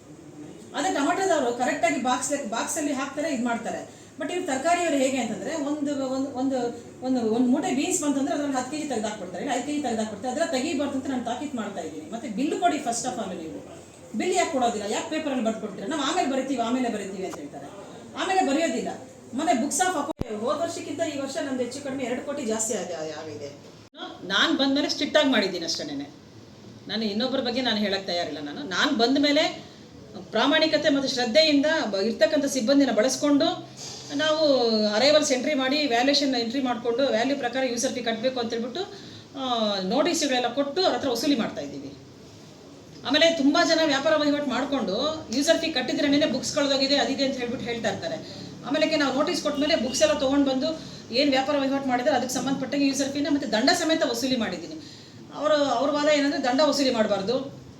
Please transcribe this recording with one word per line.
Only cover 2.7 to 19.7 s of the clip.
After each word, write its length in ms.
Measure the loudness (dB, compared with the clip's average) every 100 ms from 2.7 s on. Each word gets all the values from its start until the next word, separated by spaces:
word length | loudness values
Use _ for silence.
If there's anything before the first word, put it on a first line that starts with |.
| -2 -2
ಹಾಕ್ತಾರೆ, 420 | -2 -4 -4 -2 0
ಇದು 100 | 0
ಮಾಡ್ತಾರೆ. 540 | -2 -4 -8 -10 -16 -18 -8
But 120 | -6
ಇವ್ರು 160 | -4 -2
ತರಕಾರಿಯವರು 500 | 0 2 2 2 2
ಹೇಗೆ 200 | 2 2
ಅಂತಂದ್ರೆ 380 | -2 -4 -4 -4
ಒಂದು, 540 | -2 -2 -2 -2 -2
ಒಂದು, 280 | -2 -2 -2
ಒಂದು, 520 | 0 0 0 -4 -12 -8
ಒಂದು, 180 | -2 0
ಒಂದು 280 | 2 4 4
ಮೂಟೆ 280 | 4 2 0
ಬೀನ್ಸ್ 260 | 0 0
ಬಂತಂದ್ರೆ 320 | 0 0 0
ಅದ್ರಲ್ಲಿ 240 | 0 0 -2
ಹತ್ತು 140 | -2
ಕೆಜಿ 180 | -4 -4
ತೆಗ್ದಾಕ್ಬಿಡ್ತಾರೆ, 540 | -4 -4 -6 -8 -6
ಇಲ್ಲ 120 | -4 -2
ಐದು 100 | -2
ಕೆಜಿ 160 | -2
ತೆಗ್ದಾಕ್ಬಿಡ್ತಾರೆ. 540 | -2 -2 -2 -4 -4 -2
ಅದೆಲ್ಲ 160 | 0
ತೆಗಿಬಾರ್ದು 420 | 0 -2 -2 -2
ಅಂತ 140 | -4 -4
ನಾನು 160 | -4
ತಾಕೀತು 340 | -4 -4 -6 -6
ಮಾಡ್ತಾ 240 | -6 -8
ಇದ್ದೀನಿ. 300 | -8 -10 -10
ಮತ್ತೆ 160 | -10 -6
ಬಿಲ್ 320 | -2 -2 2
ಕೊಡಿ 180 | 2 2
first 360 | 0 -2 -4
of 100 | -4
all, 140 | -6 -8
ನೀವು 440 | -10 -12 -14 -16 -18 -20 -10 -4
ಬಿಲ್ 180 | 0 2
ಯಾಕೆ 160 | 2
ಕೊಡೋದಿಲ್ಲ, 340 | 2 0 0 -2
ಯಾಕೆ 180 | -4 -4
ಪೇಪರಲ್ಲಿ 340 | -4 -2 -2
ಬರ್ಕೊಡ್ತೀರಾ, 440 | -2 -2 -6 -8 -6
ನಾವು 140 | -2
ಆಮೇಲೆ 300 | 0 0 0
ಬರಿತೀವಿ, 300 | 0 0 -2
ಆಮೇಲೆ 280 | 0 0 0
ಬರಿತೀವಿ 360 | -4 -6 -8 -8
ಅಂತ 120 | -8
ಹೇಳ್ತಾರೆ, 280 | -12 -14 -14 -14 -16 -16 -12 -6
ಆಮೇಲೆ 300 | 0 2 4
ಬರೆಯೋದಿಲ್ಲ. 420 | 2 2 0 -4 -6 -12 -20 -10
ಮೊನ್ನೆ 180 | -2 2
books 260 | 2 2